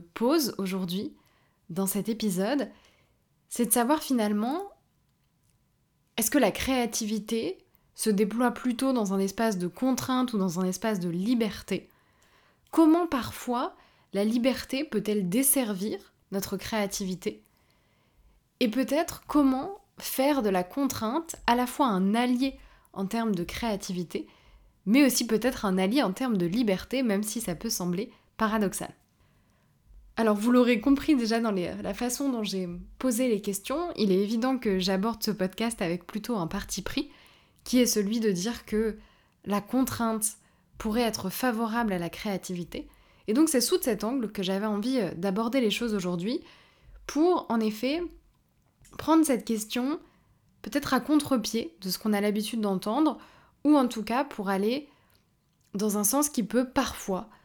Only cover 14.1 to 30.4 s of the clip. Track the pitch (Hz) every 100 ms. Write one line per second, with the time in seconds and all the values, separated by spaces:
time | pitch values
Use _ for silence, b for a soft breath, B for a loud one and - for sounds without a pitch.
14.1 | 196 214 240 247 247 - 262 311 214 214
15.1 | 208 180 220 269 277 226 190 208 392 -
16.1 | _ _ 196 196 190 - 220 202 - 196
17.1 | 180 208 - _ _ _ _ _ _ _
18.1 | _ _ _ _ _ 247 240 262 285 339
19.1 | - - 294 269 262 339 403 - - -
20.1 | - 277 277 214 185 180 - 277 - 220
21.1 | 294 330 - - 240 247 - 269 190 190
22.1 | 220 247 247 269 269 B B B - 190
23.1 | 233 226 185 175 - 233 202 - 180 170
24.1 | - b b b b b b 185 254 277
25.1 | 247 226 220 240 254 202 185 190 269 214
26.1 | 190 262 202 170 214 226 185 - 262 247
27.1 | 196 214 240 220 165 233 - 180 175 247
28.1 | B B - 220 220 196 - - - _
29.1 | _ _ _ _ _ _ _ _ - -
30.1 | - 226 208